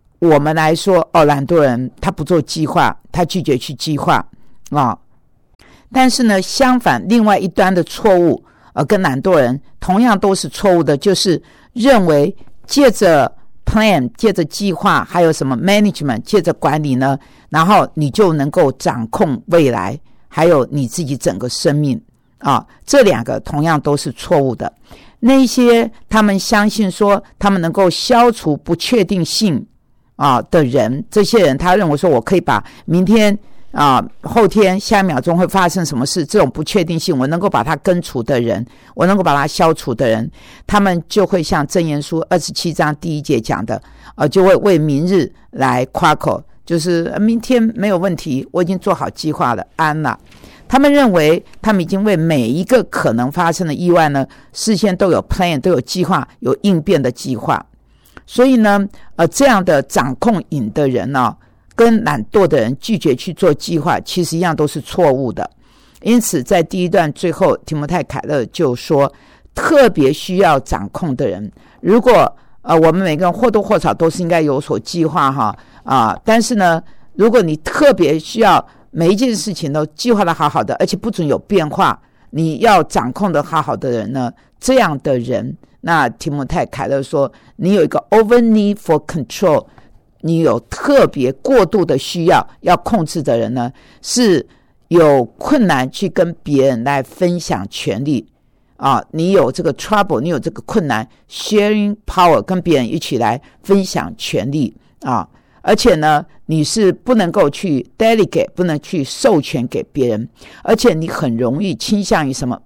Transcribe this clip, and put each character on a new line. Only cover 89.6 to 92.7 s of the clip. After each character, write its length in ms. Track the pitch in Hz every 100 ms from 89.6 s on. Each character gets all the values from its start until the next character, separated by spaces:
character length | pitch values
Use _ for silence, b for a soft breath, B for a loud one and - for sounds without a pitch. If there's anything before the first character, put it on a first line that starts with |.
| b b b b _ _
你 160 | 156 165
有 200 | 151 113
特 460 | - - - 277 175
别 220 | 147 127
过 300 | 135 - 262 185
度 180 | 208
的 140 | 170 139
需 260 | - 180
要 240 | 165 147 b b
要 120 | -